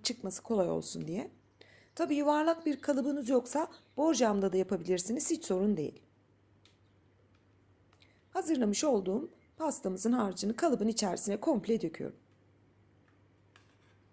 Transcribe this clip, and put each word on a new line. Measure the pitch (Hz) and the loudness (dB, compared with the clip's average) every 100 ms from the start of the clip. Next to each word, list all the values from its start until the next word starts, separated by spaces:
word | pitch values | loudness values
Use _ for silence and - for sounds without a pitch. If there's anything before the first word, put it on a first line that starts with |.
çıkması | - 240 190 - | -6 -6 -4 -4
kolay | - 220 175 | 0 0 2
olsun | 165 160 165 156 | 0 -2 -2 -4
diye. | 180 330 - _ _ - - - - | -6 -8 -14 _ _ -20 -20 -14 -4
Tabii | 320 285 | 0 2
yuvarlak | 294 294 311 330 330 | 2 2 2 0 -2
bir | 269 | -2
kalıbınız | - 277 277 285 247 | 0 0 0 -2 2
yoksa | 254 247 294 339 - _ - | 2 2 0 -2 -6 _ 0
borcamda | 311 254 233 202 190 | 2 4 2 2 2
da | 185 | 0
yapabilirsiniz, | 185 190 165 180 190 247 - | 0 -2 0 0 0 0 0
hiç | 320 - | 2 0
sorun | 185 202 196 | 2 0 0
değil. | 147 - - _ _ _ _ _ - _ _ _ _ _ _ _ _ _ _ _ _ _ - _ _ | -4 -8 -18 _ _ _ _ _ -20 _ _ _ _ _ _ _ _ _ _ _ _ _ -20 _ _
Hazırlamış | 370 339 294 214 202 | -6 -2 0 2 2
olduğum | 311 233 185 208 311 - _ - | 2 2 0 -2 -4 -12 _ -6
pastamızın | 320 - 196 185 220 | -4 -2 -2 -2 0
harcını | 247 202 180 202 233 | 2 0 -2 -4 0
kalıbın | 330 247 220 | 2 2 0
içerisine | 220 202 175 - 196 | 0 0 0 0 0
komple | 320 254 - 226 | 0 0 0 -2
döküyorum. | 160 - - - _ _ _ _ _ _ _ _ _ _ _ _ _ - _ _ _ _ _ | -2 -6 -10 -12 _ _ _ _ _ _ _ _ _ _ _ _ _ -20 _ _ _ _ _